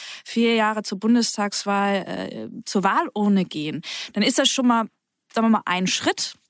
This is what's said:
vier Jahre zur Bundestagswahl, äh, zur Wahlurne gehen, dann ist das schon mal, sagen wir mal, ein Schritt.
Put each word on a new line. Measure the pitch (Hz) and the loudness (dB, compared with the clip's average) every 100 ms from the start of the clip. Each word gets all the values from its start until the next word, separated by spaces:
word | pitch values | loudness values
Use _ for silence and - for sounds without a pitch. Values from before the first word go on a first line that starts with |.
| - - - | -16 -14 -4
vier | 226 233 | 0 2
Jahre | 226 214 214 | 4 2 0
zur | - 196 | -4 -2
Bundestagswahl, | 220 240 226 - 202 - 202 202 202 196 - | 2 4 2 -2 -2 -2 0 0 2 0 -2
äh, | 90 - - 110 - - | -8 -8 -10 -12 -12 -2
zur | 202 | 0
Wahlurne | 196 254 339 214 208 196 175 | 2 2 0 0 4 4 2
gehen, | 156 151 147 - - - | -4 -6 -6 -8 -10 -6
dann | 202 | -2
ist | 254 269 | 2 2
das | 269 | 2
schon | - 247 | 2 2
mal, | 233 214 _ _ _ _ | 2 0 _ _ _ _
sagen | 226 226 | 0 2
wir | |
mal, | 214 | 2
ein | - 180 185 | 0 -2 -2
Schritt. | - 311 - - - | 0 -2 -2 -6 -8